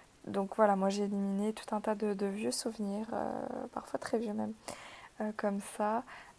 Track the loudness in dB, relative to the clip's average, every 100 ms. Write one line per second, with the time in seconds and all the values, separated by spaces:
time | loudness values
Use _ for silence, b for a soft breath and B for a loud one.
0 | B -16 -4 -2 -2 6 6 8 4 2
1 | 0 0 0 2 0 -2 -4 -2 0 0
2 | 0 2 0 0 0 0 -2 -2 -2 -2
3 | -2 -2 -2 -2 -4 -4 -4 -6 -4 -6
4 | 0 0 2 0 -2 -4 B B B B
5 | B -4 -4 0 0 0 -2 0 2 2
6 | -2 B B